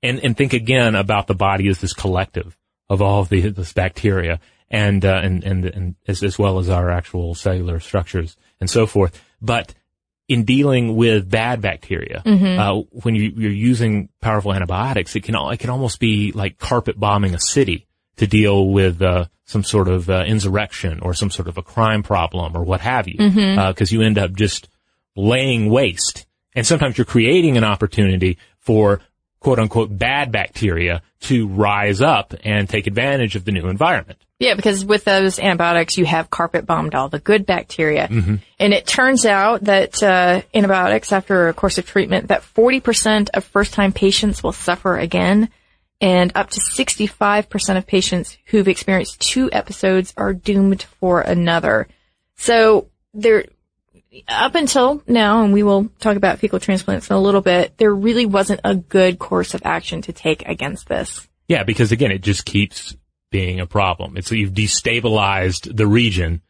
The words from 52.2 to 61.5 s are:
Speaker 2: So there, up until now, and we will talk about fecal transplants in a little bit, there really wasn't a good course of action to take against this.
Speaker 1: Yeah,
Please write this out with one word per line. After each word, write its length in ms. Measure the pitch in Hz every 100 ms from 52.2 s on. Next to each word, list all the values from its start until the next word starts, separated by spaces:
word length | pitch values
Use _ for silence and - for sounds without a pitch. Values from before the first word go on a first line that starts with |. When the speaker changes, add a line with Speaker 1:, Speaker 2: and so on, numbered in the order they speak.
| _ _
Speaker 2:
So 540 | - 233 220 214 - _ _
there, 320 | 214 220 214 - _ _ _ _ _ _ - -
up 280 | 110 247 339
until 460 | 294 269 254 294 -
now, 380 | 240 214 220 214
and 80 |
we 100 | 202
will 220 | 208 196 214 _
talk 160 | 220 208
about 220 | 202 -
fecal 200 | 208 185
transplants 500 | - 190 - 190 -
in 60 | 196
a 60 |
little 200 | 196 202
bit, 360 | 190 180 - _
there 180 | 220 202
really 300 | 208 233 233
wasn't 340 | 196 190 202 202
a 100 | 190
good 420 | 175 196 185 180
course 360 | - 180 175
of 80 | 190
action 380 | - 165 - 165
to 80 | -
take 340 | 170 160 156 -
against 440 | 165 139 - -
this. 360 | - - - - _
Speaker 1:
Yeah, 160 | _